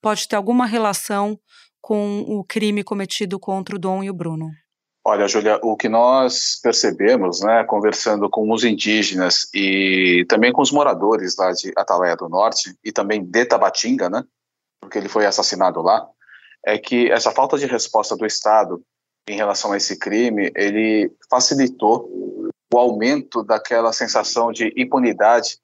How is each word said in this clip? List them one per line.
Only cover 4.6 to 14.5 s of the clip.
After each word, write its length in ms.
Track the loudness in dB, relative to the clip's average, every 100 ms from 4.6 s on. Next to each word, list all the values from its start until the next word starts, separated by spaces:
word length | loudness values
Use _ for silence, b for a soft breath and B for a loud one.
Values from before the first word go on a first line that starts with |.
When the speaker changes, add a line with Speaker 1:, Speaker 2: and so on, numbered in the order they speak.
| _ _ _ _
Speaker 2:
Olha, 220 | 0 2 2
Júlia, 320 | 2 2 0
o 120 | 0 -2
que 120 | 0
nós 720 | 4 4 4 2 0 -4 -2
percebemos, 800 | 0 2 0 2 2 2 2 -2
né, 240 | 2 2
conversando 640 | 2 0 0 0 -2 0 0
com 220 | 0 0
os 100 | 2
indígenas 880 | 0 0 0 0 0 0 0 0 -2
e 720 | -2 0 0 2 2 4 2 2
também 240 | 2 2
com 100 | 2
os 80 | 2
moradores 680 | 2 2 2 0 0 -2 -2
lá 140 | -2
de 220 | -2 -4 -4
Atalaia 380 | 0 2 2
do 140 | 0 -2
Norte 440 | 0 0 0 -8 -10
e 80 | -8
também 320 | -4 -2 -4
de 200 | -2 0
Tabatinga, 640 | 2 2 2 0 -2 0 -2
né, 140 | -4 -8 _ _